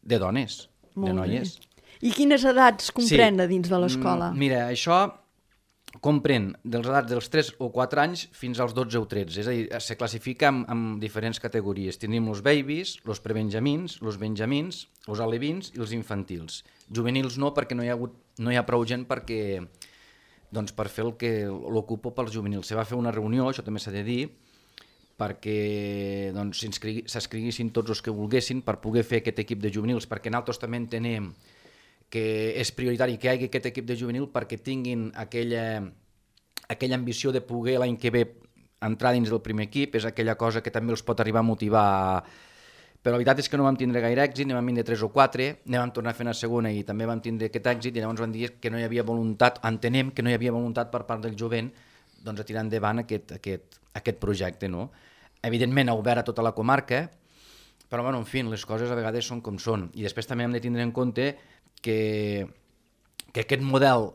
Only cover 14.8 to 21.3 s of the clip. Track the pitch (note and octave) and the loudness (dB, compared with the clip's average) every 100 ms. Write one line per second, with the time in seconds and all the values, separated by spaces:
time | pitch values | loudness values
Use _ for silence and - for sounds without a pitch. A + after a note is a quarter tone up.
14.8 | - _ - G#2 A2+ A#2 C#3+ F3 F#3+ B2+ | -16 _ -8 -4 -2 -2 -2 -6 -8 -8
15.8 | A2 A#2 G#2+ G2+ F#2 F2 D#2+ - - _ | -6 -6 -4 -6 -6 -8 -10 -14 -16 _
16.8 | _ A2+ A#2 C3 C3 B2 C#3 C#3+ B2+ A#2+ | _ -2 0 0 -2 0 0 0 -2 -2
17.8 | A#2+ A#2+ A#2+ - _ - A2+ B2 A#2 A#2+ | -2 -2 -4 -10 _ -4 0 2 4 2
18.8 | A#2 B2 B2 B2 - A2 G#2 F#2+ F2 _ | 2 -2 -2 -4 -4 -4 -2 -4 -6 _
19.8 | - - - _ _ _ _ A2 G#2 - | -20 -20 -20 _ _ _ _ -6 -6 -6
20.8 | G#2 - A2+ A2+ A#2 | -6 -2 -4 -2 -2